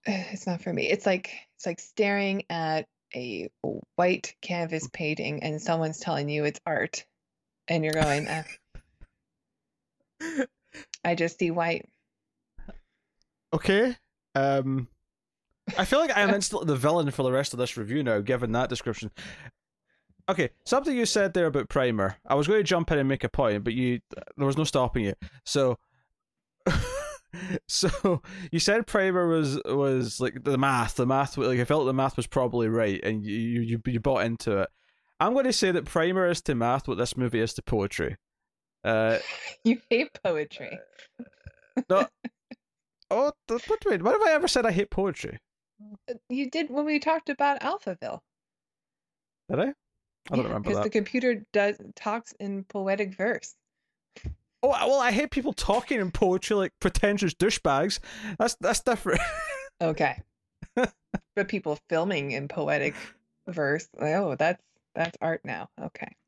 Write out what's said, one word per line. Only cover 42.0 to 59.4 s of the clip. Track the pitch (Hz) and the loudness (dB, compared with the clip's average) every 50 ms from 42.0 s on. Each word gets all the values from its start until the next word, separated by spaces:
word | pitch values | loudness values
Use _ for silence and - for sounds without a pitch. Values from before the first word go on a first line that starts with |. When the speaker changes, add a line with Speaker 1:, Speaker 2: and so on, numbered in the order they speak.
| - - _ _ - 240 _ _ _ _ 240 _ _ _ _ _ _ _ _ _ _ _ | 4 2 _ _ -14 -14 _ _ _ _ -20 _ _ _ _ _ _ _ _ _ _ _
Speaker 2:
Oh, | 190 220 277 294 - _ _ | 0 2 2 0 0 _ _
th-, | - 226 240 - - | -6 -4 -4 0 -2
what, | 440 440 - | -2 0 2
wait, | 415 220 180 165 | 0 0 2 4
when | 214 - | 2 4
have | 415 440 | 6 6
I | 330 311 | 4 4
ever | 294 349 339 | 4 2 2
said | - 262 226 | 2 2 2
I | 226 | 2
hate | 175 180 202 - | 2 2 0 0
poetry? | - 190 196 196 156 - - - - - _ _ _ _ _ _ _ _ 208 208 208 - _ - | 0 -2 -2 -2 -2 -6 -10 -12 -12 -14 _ _ _ _ _ _ _ _ -20 -20 -20 -20 _ -12
Speaker 1:
Uh, | 240 - _ _ | -12 -12 _ _
you | 247 262 285 254 | -4 -4 -4 -2
did | - 320 330 302 | -2 -4 -4 -2
when | 247 285 294 | -2 -2 0
we | 302 302 294 | 2 0 0
talked | 294 302 320 320 - - | 2 2 0 0 0 -6
about | 285 - 285 285 285 277 | 0 2 2 2 2 0
Alphaville. | - 190 240 - - 208 180 - - 113 - - _ _ _ _ _ _ _ _ _ _ _ _ _ _ _ _ _ _ _ _ _ _ _ _ _ - | -2 -4 -4 -4 -6 -8 -8 -6 -8 -8 -8 -10 _ _ _ _ _ _ _ _ _ _ _ _ _ _ _ _ _ _ _ _ _ _ _ _ _ -4
Speaker 2:
Did | - 135 | -2 0
I? | 202 269 285 _ _ _ _ _ _ _ _ _ _ - | 0 -2 -4 _ _ _ _ _ _ _ _ _ _ -2
I | - | -2
don't | 127 | -2
Speaker 1:
Yeah, | 120 110 | 0 0
Speaker 2:
remember | 113 107 101 - | -4 -4 -2 -2
Speaker 1:
'cause | - | 0
Speaker 2:
that. | - 208 | 0 0
Speaker 1:
the | 214 | 0
computer | - 220 202 - - 254 240 254 240 202 220 _ - | 0 0 -2 0 -4 0 2 2 0 0 -6 _ 2
does, | 208 202 202 208 - - 202 - | 2 2 2 0 -4 -12 -20 -18
talks | - - 214 208 233 226 - - _ | -8 -6 -4 -4 -4 -8 -12 -16 _
in | 202 196 196 196 196 | -8 -6 -6 -8 -8
poetic | _ - 202 190 196 196 196 208 190 190 | _ -6 -4 -2 0 0 0 -2 -6 -4
verse. | - 190 226 240 - - - - _ _ _ _ _ _ _ _ _ _ _ _ - - - - _ _ _ _ _ | -2 -2 -2 -2 -4 -6 -14 -20 _ _ _ _ _ _ _ _ _ _ _ _ -12 -10 -10 -10 _ _ _ _ _
Speaker 2:
Oh, | - 277 | 2 2
I, | 277 - - | 2 2 2
well, | - 277 277 | 2 4 4
I | 247 247 | 4 4
hate | 208 240 294 277 | 2 2 0 0
people | - 277 240 285 - | -2 -2 -2 -2 -4
talking | - - - 202 240 - - 285 233 | -2 0 2 2 2 2 0 -2 0
in | 190 180 | 0 -2
poetry | - - 214 185 180 185 - - 214 | 2 2 4 4 4 2 0 0 0
like | 202 190 - _ _ | 0 0 -2 _ _
pretentious | - 190 - - - 202 208 202 202 170 - | -2 0 2 4 2 4 2 2 0 0 2
douchebags. | _ 175 220 - - _ 151 139 135 160 202 185 - - - - - 214 214 190 | _ 2 2 2 2 _ 2 4 4 2 2 0 -4 -8 -12 -14 -12 -10 -10 -2
That's, | - 214 240 - _ | 0 0 0 0 _
that's | - - 220 - | 0 0 0 2
different. | - 254 233 - - - - - 698 | 2 2 0 2 0 0 0 2 0
<laughs> | 679 622 640 | -2 -4 -6